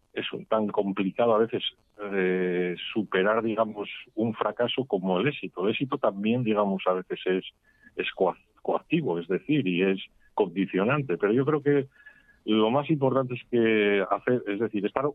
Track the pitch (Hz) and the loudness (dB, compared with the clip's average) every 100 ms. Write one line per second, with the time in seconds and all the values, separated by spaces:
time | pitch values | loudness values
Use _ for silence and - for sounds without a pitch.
0 | _ - - - - 110 104 98 98 98 | _ -8 -8 -10 -2 0 0 -2 -2 0
1 | 95 - 120 110 113 107 - - _ - | -2 2 4 4 2 0 -6 -10 _ -12
2 | 104 98 92 92 92 90 90 85 - - | -6 0 0 2 0 0 -2 -4 -6 -6
3 | 95 95 95 110 113 107 110 104 98 - | -2 2 2 2 0 0 -2 -2 -10 -10
4 | - - 117 110 104 107 120 - 127 101 | -12 -4 -2 0 -4 -2 -2 -2 -2 -2
5 | 92 90 123 143 - - 95 113 135 143 | 0 0 0 -2 -10 -4 -2 -2 -4 -2
6 | 120 98 104 120 113 104 104 95 92 92 | -2 0 -2 0 0 2 2 0 0 -2
7 | 92 90 - 92 - _ _ _ - - | -2 -6 -2 -2 -2 _ _ _ -20 -8
8 | - - 92 - _ _ - 85 - 165 | -8 0 0 0 _ _ -4 -4 0 -2
9 | 135 85 82 - - 151 92 87 95 95 | 0 -4 -2 -4 0 0 0 2 2 0
10 | - _ _ - 98 87 95 92 104 147 | -6 _ _ -2 -2 0 -2 0 0 0
11 | 135 - 101 117 135 151 139 143 135 _ | -2 -2 2 2 2 0 2 2 0 _
12 | - - _ _ - 110 110 135 143 156 | -20 -20 _ _ 0 2 4 2 0 2
13 | 131 127 131 123 - 120 113 110 104 101 | 2 2 0 -6 -2 2 4 4 4 2
14 | 95 101 - 123 101 101 113 104 101 - | 2 0 2 0 0 -2 -2 -2 -2 0
15 | 143 | -2